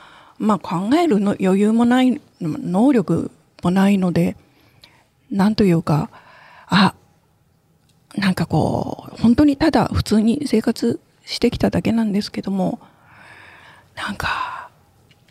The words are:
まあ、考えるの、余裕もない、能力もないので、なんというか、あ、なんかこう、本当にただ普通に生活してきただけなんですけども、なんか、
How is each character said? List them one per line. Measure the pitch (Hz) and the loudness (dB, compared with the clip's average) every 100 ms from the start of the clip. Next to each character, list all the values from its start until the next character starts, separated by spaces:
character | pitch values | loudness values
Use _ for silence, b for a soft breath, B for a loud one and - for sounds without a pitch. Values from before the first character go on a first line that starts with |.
| B B B - | B B B -6
ま | 208 208 | -2 -2
あ、 | |
考 | - 170 202 302 | -4 -6 0 0
え | 339 | 2
る | 208 | 2
の、 | 202 - | 0 0
余 | 185 196 | 0 2
裕 | 208 | 2
も | 226 240 | 2 2
な | 254 | 2
い、 | 254 - - - | 2 0 -8 -10
能 | 165 - 170 185 254 | -8 -6 -4 2 2
力 | 247 170 165 - - _ _ | 2 0 -2 -4 -12 _ _
も | 175 | -2
な | 190 196 | 2 2
い | 202 | 2
の | 185 | 0
で、 | 165 175 - b b b b b b b _ - | 0 -2 -4 b b b b b b b _ -6
な | 202 202 | 0 0
ん | 214 | 2
と | |
い | 202 | 2
う | 165 | 2
か、 | - 151 214 B B B B B - | 0 -2 -4 B B B B B -2
あ、 | 180 196 - _ _ _ _ _ _ _ _ _ _ _ - | 2 2 0 _ _ _ _ _ _ _ _ _ _ _ -4
な | 196 | -2
ん | |
か | 185 165 | 0 0
こ | 160 - - - - - | 0 0 -2 -6 -10 -14
う、 | - | 0
本 | 226 240 | 2 4
当 | 294 | 4
に | 277 | 2
た | 320 | 2
だ | 247 175 | 2 2
普 | - | -2
通 | - 214 | 0 2
に | 220 220 269 | 2 0 0
生 | 220 | -2
活 | 226 226 233 - _ _ - | 0 -2 -2 -4 _ _ -12
し | - | -2
て | 240 | -2
き | - | 0
た | - | -2
だ | - | 0
け | - | 0
な | 226 | 0
ん | 220 | 0
で | 196 | -2
す | 208 | -4
け | - | -8
ど | 196 | -6
も、 | 190 185 - B B B B B B B B B B B - | -4 -4 -6 B B B B B B B B B B B -12
な | - | -10
ん | - | -6
か、 | - - - - - _ _ _ _ _ _ | -6 -6 -8 -12 -16 _ _ _ _ _ _